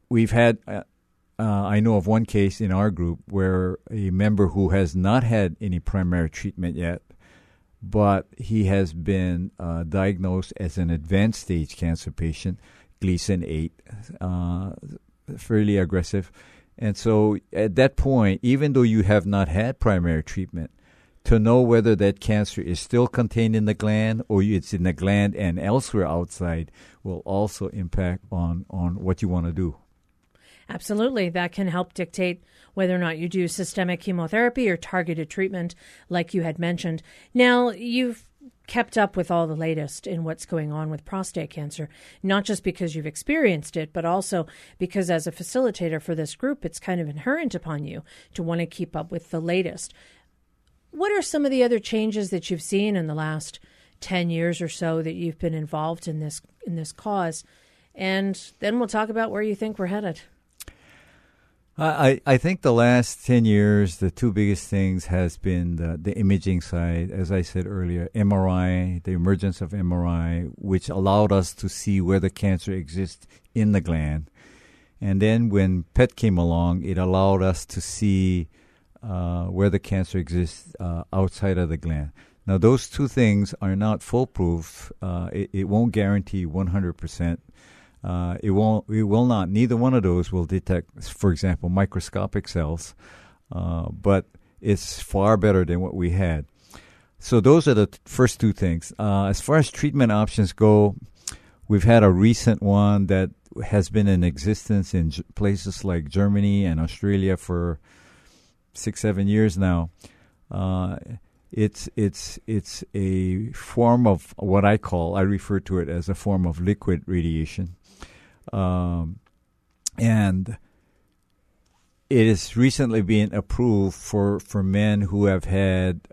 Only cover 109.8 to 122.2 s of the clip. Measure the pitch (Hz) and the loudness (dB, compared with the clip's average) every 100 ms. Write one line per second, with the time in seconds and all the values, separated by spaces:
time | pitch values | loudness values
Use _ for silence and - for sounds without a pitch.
109.8 | 82 - - _ _ _ - 95 92 92 | -2 -8 -20 _ _ _ -12 -6 -2 -2
110.8 | 90 - - 113 _ _ _ - 107 - | -4 -6 -12 -18 _ _ _ -2 -2 -2
111.8 | - - 101 - - - - 107 - - | -8 -2 -2 -2 -12 -12 -6 -4 -6 -12
112.8 | - 101 95 92 92 92 113 - - - | -10 -4 -2 0 0 -2 -4 -10 -6 2
113.8 | 117 120 117 - - - 101 98 101 107 | 4 6 6 4 0 -6 2 4 6 4
114.8 | - 90 85 95 95 98 - 98 85 92 | 0 -2 0 0 0 0 -2 -4 -2 -2
115.8 | 73 85 92 92 104 95 87 78 90 101 | -2 -4 -4 -4 -2 0 0 0 -2 0
116.8 | - 85 - 90 82 80 80 - 87 92 | 0 -2 -2 -2 0 -2 -4 -6 -10 -12
117.8 | _ _ - - _ _ - 98 92 90 | _ _ -20 -20 _ _ -8 -2 0 0
118.8 | 87 87 82 95 _ _ _ _ _ _ | 0 -2 -4 -8 _ _ _ _ _ _
119.8 | - - 113 110 98 92 95 110 _ _ | -10 0 2 4 4 0 -4 -10 _ _
120.8 | _ _ _ _ _ _ _ _ _ _ | _ _ _ _ _ _ _ _ _ _
121.8 | _ _ - 131 | _ _ 2 4